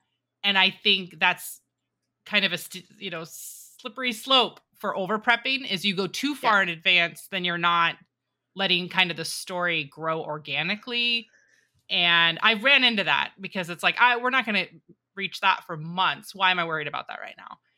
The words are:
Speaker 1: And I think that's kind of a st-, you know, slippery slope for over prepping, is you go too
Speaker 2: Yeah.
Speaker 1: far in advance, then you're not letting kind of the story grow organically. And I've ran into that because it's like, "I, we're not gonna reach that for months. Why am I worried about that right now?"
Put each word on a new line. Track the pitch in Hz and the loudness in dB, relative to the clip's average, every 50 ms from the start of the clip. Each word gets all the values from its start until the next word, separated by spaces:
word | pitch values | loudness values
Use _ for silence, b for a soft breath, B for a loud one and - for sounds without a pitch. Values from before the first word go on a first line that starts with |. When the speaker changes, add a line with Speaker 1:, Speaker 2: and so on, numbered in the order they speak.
| _ _ _ _ _ _ _ _ - | _ _ _ _ _ _ _ _ -2
Speaker 1:
And | 202 196 | 0 4
I | 190 185 190 | 4 4 4
think | - - - 208 196 190 185 175 165 156 | 2 0 0 2 2 0 0 -6 -4 0
that's | 185 180 175 - - - - - _ _ _ _ _ _ _ _ _ _ _ _ - | 2 2 2 0 -6 -14 -16 -16 _ _ _ _ _ _ _ _ _ _ _ _ -8
kind | - 208 202 196 | 0 0 2 2
of | 175 | 0
a | 175 | -2
st-, | 165 - - - 185 - _ _ | -4 -8 -10 -16 -16 -18 _ _
you | - 196 185 | -14 -12 -10
know, | 170 160 165 | -10 -10 -12
slippery | 156 - - - - - - - - - _ - 240 - 254 254 247 | -12 -14 -16 -16 -16 -18 -18 -20 -20 -20 _ -14 -12 -8 -4 -4 -4
slope | 214 214 - 262 269 254 220 165 - - _ _ _ - | -4 -4 0 2 4 4 4 2 -2 -12 _ _ _ -8
for | - 190 - | -6 -4 -2
over | 196 190 180 214 214 | -2 -2 0 -2 0
prepping, | - 247 233 233 233 262 269 262 269 - | 2 2 2 2 2 -2 -4 -4 -4 -4
is | 196 165 196 | -4 -2 0
you | 208 180 | 0 0
go | 185 196 | 0 -2
too | 180 - - 262 285 | -2 -4 -4 -4 -4
Speaker 2:
Yeah. | 285 - 254 226 | -4 0 2 4
Speaker 1:
far | 208 196 190 | 4 4 2
in | 175 | 0
advance, | 165 160 - 190 180 175 170 170 170 - - | -2 -2 2 4 4 4 4 2 -2 -8 -14
then | - 196 185 180 | -8 -6 -4 -2
you're | 175 170 170 | -2 -2 0
not | 170 170 170 170 170 165 - - _ _ _ _ _ _ _ _ _ _ - | 2 2 4 4 2 2 0 -4 _ _ _ _ _ _ _ _ _ _ -6
letting | 185 196 185 180 175 180 170 | -2 0 2 2 2 0 0
kind | - 190 185 175 | 2 2 2 2
of | 165 | 2
the | 151 160 | -6 -6
story | - - - - - 185 175 175 175 165 160 143 | -8 -8 -10 -8 -6 -4 -2 -2 0 -2 -2 -4
grow | 135 - 151 160 160 160 160 143 | -8 -10 -8 -4 -4 -4 -4 -4
organically. | 151 151 151 147 147 139 143 160 180 214 208 - 247 240 240 240 240 233 233 226 b b b b b b b b b b b _ - | -6 -8 -10 -8 -6 -4 -2 -2 -2 -4 -6 -6 -6 -4 -2 0 0 -2 -2 -4 b b b b b b b b b b b _ -4
And | 185 180 175 170 170 170 170 165 165 - | -2 0 2 4 4 4 4 2 2 2
I've | - 220 226 202 220 | 2 2 2 2 4
ran | 269 285 269 254 | 4 4 6 4
into | 240 233 202 175 | 2 2 0 0
that | 151 143 - - - - - | 0 0 0 0 -4 -6 -14
because | 190 180 - 196 170 165 | -14 -10 -6 -6 -6 -6
it's | 175 - - | -6 -2 0
like, | 175 170 - | 0 2 4
"I, | 240 247 240 | 4 4 4
we're | 240 247 247 | 2 0 0
not | 262 262 226 | 0 0 0
gonna | 226 208 190 175 - 165 156 _ _ - _ _ _ - | 0 -2 -2 -2 -4 -10 -20 _ _ -20 _ _ _ -10
reach | 196 196 180 - - | -8 -8 -8 -4 0
that | 202 190 - - - | 2 2 2 2 -2
for | - 165 | -10 -10
months. | 151 156 165 175 185 185 160 143 - - - - | -10 -8 -6 -2 0 0 0 0 -2 -8 -14 -4
Why | 190 190 185 | 0 2 2
am | 185 | 2
I | 180 170 | 2 0
worried | 165 160 156 151 | -2 -2 -4 -4
about | 151 131 - - - | -6 -6 -8 -8 -10
that | - - | -12 -12
right | - - - | -14 -16 -16
now?" | - - - - _ _ _ _ | -18 -20 -20 -20 _ _ _ _